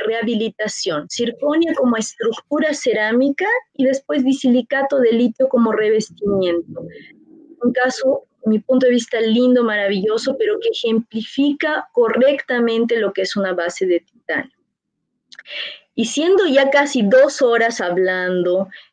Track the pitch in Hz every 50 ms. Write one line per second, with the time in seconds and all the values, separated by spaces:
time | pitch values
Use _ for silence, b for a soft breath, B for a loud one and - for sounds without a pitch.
0 | - - 226 233 226 233 233 208 226 220 - - 214 208 - - - 190 160 147
1 | 175 - - - 240 233 233 - 277 294 302 320 339 320 320 - 254 240 233 220
2 | 214 - - - 214 226 220 - - _ 285 302 311 302 294 - - 254 214 220
3 | 214 220 226 247 269 285 285 - 359 415 480 508 - _ _ - 254 269 262 269
4 | - - 294 285 247 269 269 - - 254 240 254 240 - 269 269 277 277 285 269
5 | 247 233 233 226 247 240 - - 262 269 - 240 226 220 214 214 214 214 220 214
6 | 214 - - - 415 403 403 381 381 175 - 349 339 - - B B B B B
7 | B B B _ _ _ - - - - - - 240 240 - 254 247 262 254 -
8 | - 262 294 - - _ _ _ - 220 220 214 - - 262 254 254 247 247 240
9 | 233 - - 226 226 220 220 240 254 254 247 247 233 220 208 208 202 196 208 185
10 | 190 220 220 226 - 269 277 254 220 214 - 453 - - - - - 226 226 226
11 | 233 - - 226 220 - - 269 285 294 285 - 320 302 302 - - - _ 247
12 | 233 220 220 226 254 277 285 - - - 247 240 233 233 226 226 233 233 240 226
13 | 208 196 196 190 190 190 - 208 190 185 180 180 170 175 - - 190 185 175 170
14 | - _ _ _ _ - 156 139 - - _ _ _ _ _ _ _ _ _ _
15 | _ _ _ _ _ _ - B B B B B B B B B B B _ -
16 | 220 - - 285 320 359 392 381 392 320 262 277 269 269 277 285 285 285 - 247
17 | 208 196 254 254 285 285 - - 277 240 233 226 226 233 233 - 190 180 175 180
18 | 185 185 185 185 180 180 185 180 175 180 180 190 196 190 B B B B